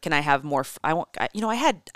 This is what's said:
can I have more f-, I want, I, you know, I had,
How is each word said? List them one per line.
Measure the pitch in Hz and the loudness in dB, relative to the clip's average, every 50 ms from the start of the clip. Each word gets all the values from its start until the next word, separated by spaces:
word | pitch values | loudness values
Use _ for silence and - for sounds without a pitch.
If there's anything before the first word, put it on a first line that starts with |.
can | - - 156 | -4 0 0
I | 143 | 2
have | 147 147 143 135 135 | 4 4 2 2 2
more | 147 143 135 | 0 -2 -2
f-, | 139 - - - - | -2 -2 -6 -4 -2
I | 151 160 | 0 0
want, | 175 - - - - | 0 -2 -6 -6 -6
I, | - - - | -6 -4 -4
you | 208 | -4
know, | 220 220 | -2 -2
I | 226 | 0
had, | 240 294 311 226 160 - - - | 2 2 2 2 0 -4 -14 -10